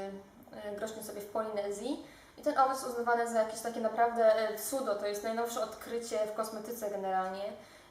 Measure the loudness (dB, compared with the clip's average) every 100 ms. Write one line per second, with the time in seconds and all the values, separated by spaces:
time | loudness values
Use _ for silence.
0 | -6 -10 -16 -20 -16 -10 -8 -6 -6 -6
1 | -10 -10 -4 -4 -2 -2 -2 -4 -4 -6
2 | -8 -18 -20 -2 0 4 4 4 -2 0
3 | 2 4 4 2 2 0 -4 0 0 4
4 | 4 6 6 6 4 0 -2 -2 0 0
5 | 0 -2 -2 -2 -2 -2 -4 -4 -6 -4
6 | -2 0 0 -2 -4 -4 -8 -4 -4 -2
7 | 0 2 0 -2 -6 -8 -16 -20 -16